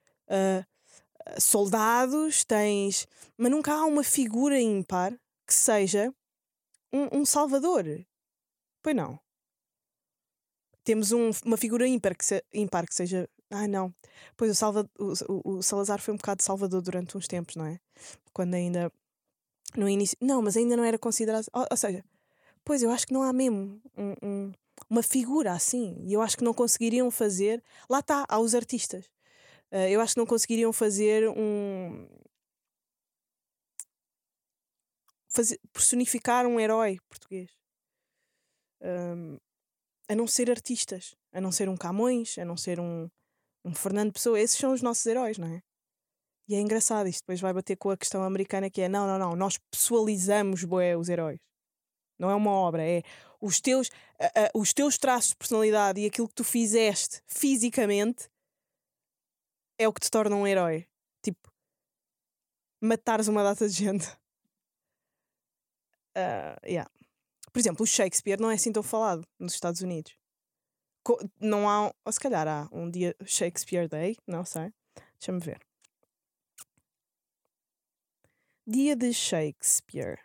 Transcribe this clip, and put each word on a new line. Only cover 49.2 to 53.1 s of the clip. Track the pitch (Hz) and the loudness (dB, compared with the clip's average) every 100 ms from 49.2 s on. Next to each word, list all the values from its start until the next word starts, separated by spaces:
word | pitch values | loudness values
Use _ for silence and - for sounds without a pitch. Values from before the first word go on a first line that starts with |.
| 185 170 | 0 0
nós | 190 - _ | -2 -2 _
pessoalizamos, | - - 233 214 202 185 208 202 185 175 | 0 2 4 2 0 2 2 2 -2 -2
bué, | 185 180 170 | 0 2 0
os | 170 | 0
heróis. | 170 160 170 - _ _ _ _ _ _ - | -2 -4 -6 -14 _ _ _ _ _ _ -4
Não | 185 | 0
é | 202 | 2
uma | 214 | 4
obra, | 196 180 160 160 | 4 2 2 0
é | 175 - | 0 -2